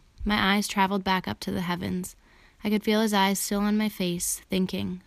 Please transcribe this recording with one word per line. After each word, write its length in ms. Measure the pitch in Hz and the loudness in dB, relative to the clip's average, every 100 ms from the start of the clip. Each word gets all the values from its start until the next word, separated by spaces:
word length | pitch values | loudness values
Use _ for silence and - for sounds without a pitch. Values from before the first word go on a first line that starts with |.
| _ - | _ -8
My 320 | - 208 196 202 | -2 2 4 2
eyes 120 | 202 | 2
traveled 360 | 202 190 202 | 2 2 2
back 240 | 190 185 190 | 0 0 -2
up 120 | 208 | -6
to 100 | - | -6
the 100 | 196 | -4
heavens. 540 | 175 175 196 185 180 - - - - _ | -2 -4 -4 -4 -6 -12 -20 -20 -20 _
I 60 | 208 | -2
could 140 | 208 | 0
feel 180 | 220 214 | 2 2
his 120 | 220 | 4
eyes 260 | 208 190 196 | 4 4 2
still 220 | - 202 | -2 0
on 140 | 208 208 | 2 2
my 140 | 214 | 0
face, 520 | - 180 175 - - - | -2 -2 -2 -4 -6 -2
thinking, 520 | 190 185 190 196 180 | 0 0 -2 -6 -8